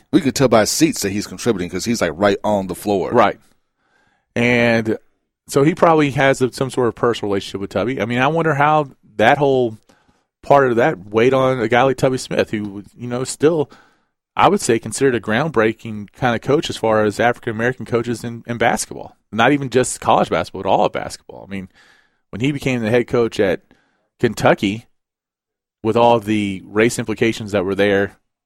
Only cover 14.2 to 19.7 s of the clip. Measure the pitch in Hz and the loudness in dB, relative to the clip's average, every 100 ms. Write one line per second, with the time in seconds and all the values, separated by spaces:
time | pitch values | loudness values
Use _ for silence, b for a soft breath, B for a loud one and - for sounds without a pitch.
14.2 | _ - 127 202 - 117 113 107 135 120 | _ 2 2 2 0 -2 -2 0 0 0
15.2 | 101 110 160 123 110 110 117 107 101 - | -2 -2 0 2 2 0 -10 -12 -12 -4
16.2 | 127 113 - 147 - - 113 110 107 98 | -2 -2 0 0 0 -4 0 2 2 0
17.2 | 117 120 - 107 117 131 110 117 117 113 | 0 0 -6 -4 -4 -4 -4 -4 -2 -6
18.2 | 120 117 - 120 117 - - - - _ | -8 -12 -10 -2 -2 -2 -8 -12 -18 _
19.2 | - 107 120 147 135 | -8 0 2 2 0